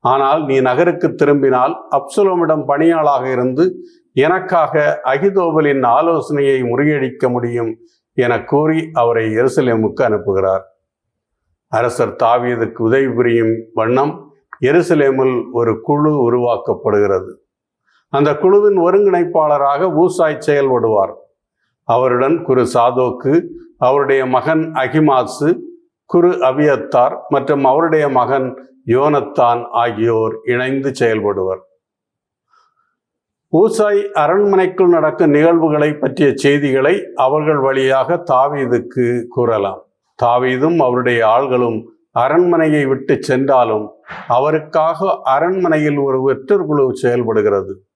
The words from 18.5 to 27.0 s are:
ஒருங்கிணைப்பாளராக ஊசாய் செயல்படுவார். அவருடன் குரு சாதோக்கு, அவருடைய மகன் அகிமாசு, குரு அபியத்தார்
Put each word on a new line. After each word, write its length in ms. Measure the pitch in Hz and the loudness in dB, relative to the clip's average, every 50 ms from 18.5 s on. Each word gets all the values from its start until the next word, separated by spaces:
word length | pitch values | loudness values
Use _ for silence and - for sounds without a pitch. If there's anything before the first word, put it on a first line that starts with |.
| 196 202 208 208 202 185 | 4 4 4 4 2 2
ஒருங்கிணைப்பாளராக 1000 | 165 175 185 202 208 196 180 180 175 156 165 170 156 151 147 143 139 139 143 143 175 185 156 151 | 2 2 2 4 2 2 2 0 0 0 0 0 2 2 2 2 2 0 0 0 -2 -2 2 2
ஊசாய் 440 | 175 180 - - 170 156 151 - - | 2 0 2 0 0 0 0 -4 -2
செயல்படுவார். 680 | - 147 143 139 135 127 120 107 113 110 101 95 95 - - - _ _ _ _ _ _ _ _ _ _ _ _ | 0 0 2 2 2 2 0 0 2 2 2 0 0 -4 -12 -20 _ _ _ _ _ _ _ _ _ _ _ _
அவருடன் 580 | - 113 117 127 131 123 123 127 139 165 165 - | -2 0 2 2 2 2 2 2 0 0 -2 0
குரு 240 | - 131 127 123 117 - | 0 2 2 2 2 2
சாதோக்கு, 680 | 123 117 123 127 127 127 123 - - - 135 143 170 170 - - - - - _ _ | 2 2 2 2 0 -2 -2 -2 -4 -2 0 0 0 0 -2 -12 -14 -20 -20 _ _
அவருடைய 480 | - 127 135 143 143 135 135 135 135 | 0 2 2 2 2 2 2 0 0
மகன் 460 | 127 127 127 127 143 160 156 160 165 160 | 0 0 -2 0 0 0 0 -2 -4 -4
அகிமாசு, 840 | 135 131 127 - 156 156 151 135 131 123 - - - 143 151 180 - - - - - _ _ _ _ _ | -4 -4 -2 0 2 2 4 2 2 0 -2 -4 -4 -2 -2 -2 -2 -4 -16 -20 -20 _ _ _ _ _
குரு 260 | _ - 170 170 180 | _ 0 2 2 2
அபியத்தார் 840 | 180 - 131 131 131 143 147 151 139 113 - - - 123 | 2 2 0 0 0 2 2 0 0 0 -4 -2 0 2